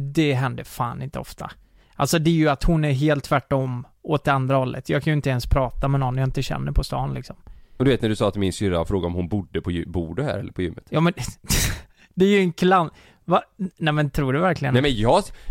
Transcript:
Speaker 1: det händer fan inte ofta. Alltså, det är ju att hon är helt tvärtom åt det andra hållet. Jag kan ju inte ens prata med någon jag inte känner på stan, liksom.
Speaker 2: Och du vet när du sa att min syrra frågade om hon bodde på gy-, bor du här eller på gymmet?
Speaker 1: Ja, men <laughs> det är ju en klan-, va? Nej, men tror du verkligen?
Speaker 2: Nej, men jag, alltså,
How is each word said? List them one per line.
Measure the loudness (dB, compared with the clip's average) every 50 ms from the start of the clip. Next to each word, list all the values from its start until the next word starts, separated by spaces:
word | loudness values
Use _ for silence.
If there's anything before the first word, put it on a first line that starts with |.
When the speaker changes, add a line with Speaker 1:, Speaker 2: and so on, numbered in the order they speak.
| -6 -2 0
Speaker 1:
det | 2 2 2 2
händer | 0 0 -2 -4 -6 -10
fan | -12 -8 -6 -6 -6 -6 -8 -10
inte | -10 -8 -10
ofta. | -10 -10 -12 -14 -14 -14 -16 -18 -20 _ _ _ _ _ _
Alltså, | -2 0 2 2 2
det | 4 4
är | 4
ju | 4 4 4
att | 2 2 2
hon | 2 2 4 2
är | 2 2
helt | 2 2 2 2 0 0
tvärtom | 0 0 0 0 _ -2 -2 0 -2 -4 -6 -8 -12 _ _ -4
åt | -2 -2 0 2
det | 2 2
andra | 2 2 2 2
hållet. | 2 0 0 -4 -6 -4 -2
Jag | -2 0 0
kan | 0
ju | 0
inte | 0 0 0
ens | -2 -2 -2
prata | -2 0 0 0 -2 -2 -2 -2 0
med | 0 0
någon | 0 0 -2
jag | -2 -2 -2
inte | -2 -2 -4
känner | -4 -4 -6 -6 -2 0
på | -2 -2
stan, | 0 -4 -6 -6 -6 -6
liksom. | -8 -10 -12 -16 -18 -20 -20 -20 -20 -20 _ -6
Speaker 2:
Och | 0 2
du | 2
vet | 4 4 2
när | 0
du | 0
sa | 2 0 0
att | 0
min | 0 0 -2 0
syrra | -2 -2 0 0 0 0
frågade | 0 -2 -2 -2
om | -2 -2
hon | -4 -4 -2
bodde | -4 -4 -4 -4 -6 -6
på | -4 -2
gy-, | -4 -4 -4
bor | -4 -4 -4 -4 -4 -4
du | -4 -4
här | -4 -4 -6
eller | -8 -8 -6
på | -4 -4
gymmet? | -4 -4 -8 -12 -4
Speaker 1:
Ja, | 0 2
men | 2 2 0 -2 -6 -10 -10 -14 -4 0 0 2 2
<laughs> | 0 -2 -6 -10 -16 _ _ _ _ _
det | 2 4
är | 6
ju | 6 4
en | 4 2 0
klan-, | 0 2 4 4 4 2 0 -4 -12 -20 -20 _ _ _
va? | 0 0 0 0 -4 _ -8 -8 -8 -6 -2
Nej, | -2 0 2
men | 2 0 0
tror | 0 -2 0 0 0
du | 2
verkligen? | 2 0 0 0 0 2 2
Speaker 2:
Nej, | 2 2
men | 2 0
jag, | 2 4 4 4
alltså, | 4 2 0 -8 -10 -8 -6